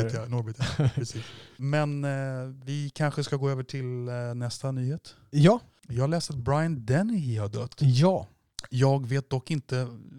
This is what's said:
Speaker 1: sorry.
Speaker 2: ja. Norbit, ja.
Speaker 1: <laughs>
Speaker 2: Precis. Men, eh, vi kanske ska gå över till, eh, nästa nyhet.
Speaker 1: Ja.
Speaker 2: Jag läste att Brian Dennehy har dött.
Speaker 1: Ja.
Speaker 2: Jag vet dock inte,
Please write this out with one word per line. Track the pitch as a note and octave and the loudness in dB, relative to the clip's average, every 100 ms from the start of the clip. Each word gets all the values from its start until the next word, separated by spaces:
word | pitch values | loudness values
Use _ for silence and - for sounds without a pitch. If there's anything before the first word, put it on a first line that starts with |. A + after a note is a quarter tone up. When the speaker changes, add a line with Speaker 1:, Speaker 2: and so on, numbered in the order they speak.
| A2+ | 0
Speaker 1:
sorry. | |
Speaker 2:
ja. | A#2 A2+ | -4 -4
Norbit, | A#2+ A2 A2 - - | -4 -4 -4 -2 2
ja. | C#3 | 2
Speaker 1:
<laughs> | - | 0
Speaker 2:
Precis. | A#2 A2 - - - - | -4 -8 -12 -16 -20 -6
Men, | C#3 D3+ D3 C#3+ | 0 0 0 0
eh, | C#3+ C3+ C3+ C3 C3 C3+ | -2 -2 -4 -6 -8 -10
vi | C3 D3 C#3+ | -8 -6 -6
kanske | - D3+ D3 | 0 0 0
ska | C#3+ C#3+ | -2 0
gå | C#3 | 0
över | C3+ | -2
till, | B2+ C3+ B2+ B2 A#2+ | -4 -6 -6 -6 -4
eh, | B2 A#2+ A#2+ | -4 -4 -4
nästa | A#2+ - C3+ | -6 -4 -4
nyhet. | C3 B2+ D#3+ - - _ | -2 -2 -4 -10 -20 _
Speaker 1:
Ja. | D3 D3+ A#3+ - _ - | 6 8 6 0 _ -8
Speaker 2:
Jag | A#2+ C#3 | -2 0
läste | E3+ - | 0 -4
att | C#3+ | -6
Brian | A#2+ D3 E3 D3 A2 | 0 0 0 -2 0
Dennehy | C#3 G#3+ G#3+ C3+ A2 | 2 2 0 0 -2
har | G#2 | -2
dött. | G#2+ - - | -4 -8 2
Speaker 1:
Ja. | C#3+ B2 F3+ F#3+ F#2+ _ _ - - | 4 6 6 4 -4 _ _ -16 -6
Speaker 2:
Jag | B2 C3+ C#3 A#2+ | 2 4 4 0
vet | C3+ - | -4 -2
dock | C3 - | -6 -2
inte, | D#3 - B2+ B2 A#2 - | -6 -2 -4 -4 -10 -18